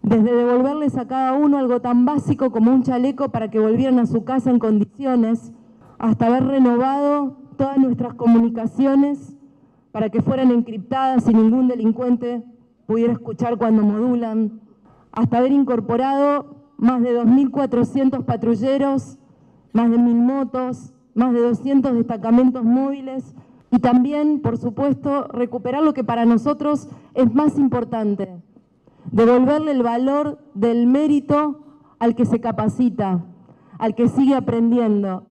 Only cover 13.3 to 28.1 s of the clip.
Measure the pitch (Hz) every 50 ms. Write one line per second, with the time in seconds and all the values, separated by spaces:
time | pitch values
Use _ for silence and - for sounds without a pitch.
13.3 | 220 - 247 233 240 202 233 226 220 214 208 208 208 214 233 254 247 240 233 226
14.3 | 220 220 220 208 220 - _ _ _ _ _ _ _ _ _ _ - 220 233 226
15.3 | - 233 254 269 277 277 277 269 247 226 208 - 233 233 262 269 277 277 285 285
16.3 | 285 285 285 - - - _ _ _ - - 233 254 247 233 247 240 240 240 220
17.3 | 240 269 285 262 233 277 277 262 - 240 240 - - 277 269 269 269 262 247 -
18.3 | 240 220 - 226 233 196 214 262 269 277 277 277 277 269 - - - _ _ _
19.3 | _ _ _ _ _ _ _ _ _ 226 233 233 226 240 240 240 233 233 240 247
20.3 | 269 277 269 - - 254 254 254 247 - - - _ _ _ _ _ 214 240 262
21.3 | 240 240 233 240 233 - - 269 277 277 247 277 247 233 226 - 240 214 208 226
22.3 | 226 240 254 254 254 254 233 226 240 254 269 277 277 277 262 262 262 262 - -
23.3 | - - - _ - _ _ _ - 240 180 247 240 254 247 285 294 294 302 302
24.3 | 302 277 302 - - - - 247 208 - 269 285 262 277 269 285 277 285 254 -
25.3 | - 233 247 233 240 247 190 247 254 285 311 311 285 269 240 208 233 233 233 233
26.3 | 233 220 226 294 294 294 294 294 294 285 - - - - - - _ - 262 240
27.3 | 214 269 302 294 - 285 277 262 233 247 233 - 240 226 220 208